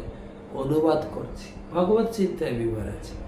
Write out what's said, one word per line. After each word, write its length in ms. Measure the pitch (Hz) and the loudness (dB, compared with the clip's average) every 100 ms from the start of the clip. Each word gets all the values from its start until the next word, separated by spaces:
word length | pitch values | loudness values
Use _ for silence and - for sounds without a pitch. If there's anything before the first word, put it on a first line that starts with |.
| - - - - - | -2 -10 -12 -14 -10
অনুবাদ 520 | 139 135 156 160 151 - | -4 2 4 6 4 0
করছি, 380 | - - - - - - | -6 -8 -10 -12 -14 -4
ভগবত 380 | 170 180 220 220 | 2 6 6 4
চিন্তায় 400 | - 180 - 151 | 2 2 2 -2
বিভোর 300 | 120 113 110 | 0 0 -2
আছি।" 340 | 101 101 - - | -4 -6 -8 -10